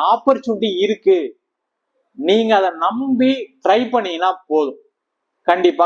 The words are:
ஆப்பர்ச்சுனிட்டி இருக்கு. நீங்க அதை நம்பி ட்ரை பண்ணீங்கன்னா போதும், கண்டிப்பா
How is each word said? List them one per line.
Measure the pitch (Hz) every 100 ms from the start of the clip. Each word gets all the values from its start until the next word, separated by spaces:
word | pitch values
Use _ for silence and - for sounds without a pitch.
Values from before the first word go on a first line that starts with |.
| 165
ஆப்பர்ச்சுனிட்டி | 240 277 269 240 208 220 185 202
இருக்கு. | 214 190 180 131 - _ _ _ _ _ _ _ 131 151
நீங்க | 214 220 208
அதை | 185 165 170
நம்பி | 226 269 247 254 269 214 _
ட்ரை | - 214 247
பண்ணீங்கன்னா | 247 196 165 185 180 -
போதும், | 151 143 - _ _ _ _ _ _ -
கண்டிப்பா | 180 175 151